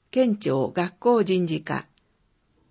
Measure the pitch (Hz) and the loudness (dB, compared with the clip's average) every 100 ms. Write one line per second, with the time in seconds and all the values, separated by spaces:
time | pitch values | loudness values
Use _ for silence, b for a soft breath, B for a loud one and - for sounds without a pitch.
0 | _ 254 254 208 143 135 123 - 175 - | _ 0 0 0 0 0 0 -2 -4 -2
1 | 240 233 190 185 170 156 156 135 - _ | 2 2 2 0 0 -4 -6 -8 -8 _
2 | _ _ _ _ _ _ _ | _ _ _ _ _ _ _